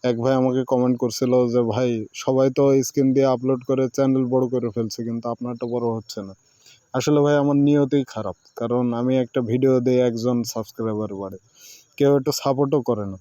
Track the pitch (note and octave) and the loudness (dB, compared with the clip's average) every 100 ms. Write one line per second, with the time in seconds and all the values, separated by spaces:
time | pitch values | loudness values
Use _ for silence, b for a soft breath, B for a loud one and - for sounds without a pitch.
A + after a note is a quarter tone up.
0 | B2+ A#2 A#2+ C3 C3 B2+ B2+ B2+ B2+ B2 | -2 0 0 2 2 0 0 0 2 0
1 | B2 - B2+ B2+ B2 A#2+ A#2+ G#2+ B2+ A#2 | -2 -2 0 2 2 0 0 0 -2 -2
2 | A2 - - C3 C3+ C3 C#3 C3+ B2+ - | -6 -8 -2 2 2 2 2 4 0 0
3 | C3+ C3 C3+ B2+ B2+ C3 B2 C3 C3 - | 2 4 2 2 0 -2 -2 -2 0 0
4 | C3+ C3 B2+ B2+ B2+ B2 A#2+ A2 A2+ - | 2 2 2 0 0 -2 -4 -4 -6 -6
5 | A#2 A#2 A#2+ A#2 B2 A#2+ B2 A#2+ A#2+ A2+ | -6 -6 -6 -8 -8 -8 -6 -2 -2 -4
6 | A2 - G2 F#2+ b b b b b C3 | -8 -12 -12 -16 b b b b b -4
7 | C3 D3 D3 D3 C#3+ C#3+ C#3+ D3 C#3 C#3+ | 2 2 4 2 2 4 4 4 2 0
8 | C3 - G#2 F2+ _ - A#2 A#2+ B2 A#2 | -2 -6 -8 -10 _ -8 -4 -2 0 -2
9 | B2 C3 B2 - A#2+ B2 C3+ C3 B2 B2+ | 0 0 0 -2 -2 0 2 2 2 2
10 | B2 A#2 A#2 A#2+ A#2 A#2 A2 - A2+ G#2+ | 2 0 -2 -2 -2 -6 -10 -6 -6 -4
11 | G#2+ G2 G2 G2 _ B B B B - | -6 -8 -10 -12 _ B B B B 0
12 | C#3 C#3+ C3+ C#3+ C#3+ C3+ C#3+ C#3+ B2 A2+ | 2 2 0 -4 -2 0 0 0 0 -4
13 | G2+ F#2+ | -4 -10